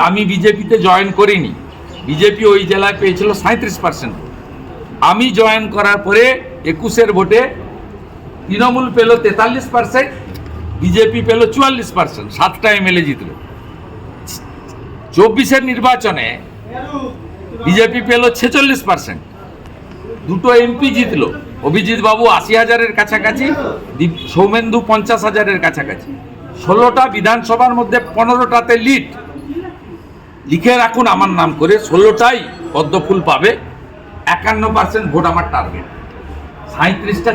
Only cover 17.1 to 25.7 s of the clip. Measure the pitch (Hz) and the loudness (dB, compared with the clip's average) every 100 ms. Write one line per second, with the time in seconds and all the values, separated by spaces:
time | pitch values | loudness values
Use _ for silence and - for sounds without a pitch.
17.1 | - - - - - - 190 226 240 208 | -12 -16 -18 -16 -6 0 4 4 2 0
18.1 | 240 247 233 240 285 277 269 196 175 - | 2 2 2 0 2 2 0 0 -2 -4
19.1 | 90 - - - - - - - - - | -12 -14 -20 -20 -20 -20 -20 -18 -18 -16
20.1 | - - 185 247 240 240 233 277 226 240 | -12 -6 -2 4 6 4 2 0 2 0
21.1 | 175 117 - - - 139 175 190 226 208 | 0 -2 -4 -12 -6 -2 0 0 2 2
22.1 | 220 233 180 - 220 226 233 226 214 202 | 4 4 4 2 2 4 2 2 0 0
23.1 | 214 214 - 269 302 254 - - 117 170 | 0 -2 -2 -2 -2 -4 -8 -12 -2 -2
24.1 | - - - 196 226 226 226 226 220 208 | -2 -4 2 2 2 0 -2 2 0 2
25.1 | 220 214 208 202 190 165 | 0 0 0 0 0 -2